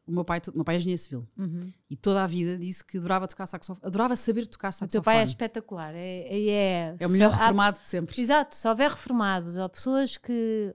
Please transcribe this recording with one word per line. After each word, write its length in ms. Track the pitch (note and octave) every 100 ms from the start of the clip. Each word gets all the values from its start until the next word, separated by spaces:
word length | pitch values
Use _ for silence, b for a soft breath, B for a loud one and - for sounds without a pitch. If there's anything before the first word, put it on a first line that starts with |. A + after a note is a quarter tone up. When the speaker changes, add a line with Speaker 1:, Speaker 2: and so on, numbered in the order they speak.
| -
Speaker 1:
O 60 |
meu 120 | F3 E3+
pai, 140 | E3+
to-, 100 | C#3
o 40 | D#3+
meu 80 | D#3+
pai 100 | F3
é 20 |
engenheiro 240 | F3+ F3
civil. 260 | - B2+ A#2+ -
Speaker 2:
Uhum. 340 | F#3 F3 F3+ - -
Speaker 1:
E 60 | D3
toda 260 | G3+ G3
a 40 | F#3
vida 300 | F3 E3+ F3+
disse 260 | F3+ F3+
que 140 | - F#3+
adorava 300 | F3 F#3+ F#3
tocar 200 | - F#3
saxofone, 380 | F3+ - F3+ G3
adorava 280 | G3+ B3 B3
saber 300 | A#3 A3 A3+
tocar 240 | - G3
Speaker 2:
O 20 |
Speaker 1:
saxofone. 180 | - G3+
Speaker 2:
teu 100 | G#3+
pai 200 | A3 A3+
é 20 |
espetacular, 720 | G#3+ B2 A3+ A3+ - F3+ D#3 E3+
é, 540 | F#3 F3+ - G3+ G#3
é, 460 | G#3 F#3+ F3 D#3+ E3+
Speaker 1:
É 80 | F3+
o 20 |
melhor 220 | F#3+ G#3
Speaker 2:
há 60 | -
Speaker 1:
reformado 420 | A3 G3+ G#3 G3+
de 80 | -
sempre. 320 | F3+ E3+ B3
Speaker 2:
Exato, 340 | A#3+ D4+ C#4+ -
se 120 | A3+
houver 240 | A3+ C#4+
reformados 640 | - - A#3+ G3 F#3 E3+ F3
ou 120 | F#3
pessoas 480 | - C4 C4+ C4 -
que 540 | - A#3+ A3+ A3 G3+